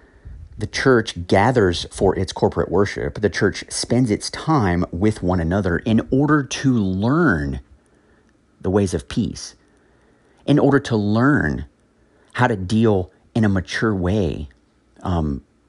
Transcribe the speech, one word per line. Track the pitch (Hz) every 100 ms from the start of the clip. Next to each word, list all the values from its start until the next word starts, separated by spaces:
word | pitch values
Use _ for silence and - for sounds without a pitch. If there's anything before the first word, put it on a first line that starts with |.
| _ _ - - - -
The | 107
church | - 135 123 107 - 87
gathers | 98 110 123 95 80 -
for | - 98 87
its | 95
corporate | - 104 90 -
worship. | 90 101 - 71 -
The | 104
church | - 101 - -
spends | - - 120 127
its | 101 -
time | - - 156 98 87 87
with | 85 107 -
one | 90 90
another | 80 98 95 85
in | - 110 -
order | 135 147 151
to | 131 - 139
learn | 123 98 92 113 156 165 82 71 65 - - _ _ _ _ _ _ _ _
the | 95
ways | 101 98
of | 85 -
peace, | - 98 - - - _ _ _ _ _ _ _ _ -
in | 143
order | 139 139
to | - 110
learn | 101 107 131 131 78 65 71 _ _ _ _ _ _
how | - 123
to | 104
deal | 92 110 113 98 87 _ _
in | -
a | 107
mature | 95 - - 117
way, | 98 87 107 85 50 73 _ _ _ _ _
um, | - 87 76 69 - _